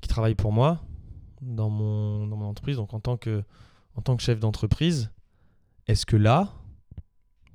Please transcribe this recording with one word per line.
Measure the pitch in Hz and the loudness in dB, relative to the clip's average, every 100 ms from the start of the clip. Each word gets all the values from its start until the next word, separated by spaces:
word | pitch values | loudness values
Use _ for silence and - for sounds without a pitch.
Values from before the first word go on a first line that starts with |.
qui | - | -2
travaillent | - 113 | 2 2
pour | 107 104 | 2 2
moi, | 110 151 165 - - - - - - | 4 4 2 -6 -16 -18 -20 -20 -14
dans | 131 113 107 | -10 -4 -2
mon, | 107 107 107 107 104 104 | 0 -2 -2 -2 -2 -4
dans | 107 | -6
mon | 104 | -6
entreprise, | 101 - 135 | -6 -4 -4
donc | 101 | -4
en | 110 | -6
tant | 123 123 | -4 -4
que, | 113 107 101 - - _ _ - | -2 -4 -4 -12 -20 _ _ -8
en | |
tant | 120 120 | 0 0
que | |
chef | - 113 | 2 0
d'entreprise, | 110 110 107 - 165 160 110 - _ _ _ _ _ _ - | 0 0 0 2 2 0 -4 -8 _ _ _ _ _ _ 0
est-ce | 107 - | 0 4
que | 107 | 4
là, | 107 139 196 - - - _ - - _ _ _ _ | 6 6 2 -4 -20 -20 _ -20 -20 _ _ _ _